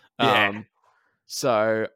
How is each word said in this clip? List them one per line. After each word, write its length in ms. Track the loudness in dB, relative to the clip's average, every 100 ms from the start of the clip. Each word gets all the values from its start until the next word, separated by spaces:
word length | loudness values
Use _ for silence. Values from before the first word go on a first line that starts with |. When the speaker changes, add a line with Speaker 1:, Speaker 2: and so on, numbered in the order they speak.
| _ -4
Speaker 1:
Yeah. 300 | 0 2 0
Speaker 2:
Um, 160 | -4 -16 _ _ _ _ _ -16
so 640 | -6 0 2 2 0 -4